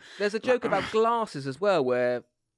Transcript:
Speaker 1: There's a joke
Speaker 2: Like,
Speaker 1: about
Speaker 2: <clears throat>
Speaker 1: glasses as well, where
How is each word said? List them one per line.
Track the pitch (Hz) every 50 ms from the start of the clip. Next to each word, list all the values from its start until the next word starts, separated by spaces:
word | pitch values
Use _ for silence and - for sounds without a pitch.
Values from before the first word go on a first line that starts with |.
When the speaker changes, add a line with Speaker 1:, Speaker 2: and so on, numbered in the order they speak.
| - - - -
Speaker 1:
There's | 202 208 208
a | 220
joke | - 254 247 247 -
Speaker 2:
Like, | 220 208 190
Speaker 1:
about | 175 -
Speaker 2:
<clears throat> |
Speaker 1:
glasses | - 220 220 226 233 233 220 196 - 147 135 139
as | 131 143
well, | 196 208 190 160 131
where | 127 123 123 123 123 123 120 - _ _ _ _ _ _